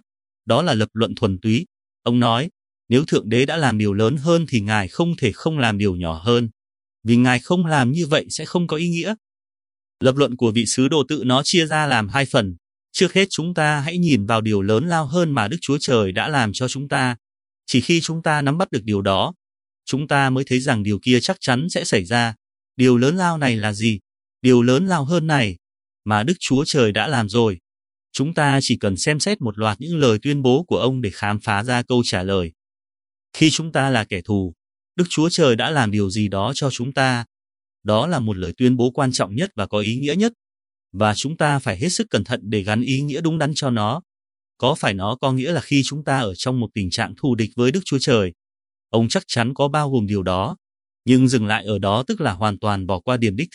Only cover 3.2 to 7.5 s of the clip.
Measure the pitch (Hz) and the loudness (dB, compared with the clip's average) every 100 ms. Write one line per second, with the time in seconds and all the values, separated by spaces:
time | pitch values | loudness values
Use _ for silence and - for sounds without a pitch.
3.2 | 104 117 135 165 139 107 104 98 113 147 | 0 0 0 0 0 2 0 2 2 2
4.2 | 156 170 160 120 101 107 92 - 170 165 | 2 0 2 -2 0 -2 -2 -2 -2 0
5.2 | 117 - 160 156 117 101 104 90 85 80 | -2 -2 -4 0 0 2 0 0 -4 -4
6.2 | 104 120 120 - _ _ _ _ 110 120 | 0 0 0 -8 _ _ _ _ 2 4
7.2 | 127 123 - | 4 2 0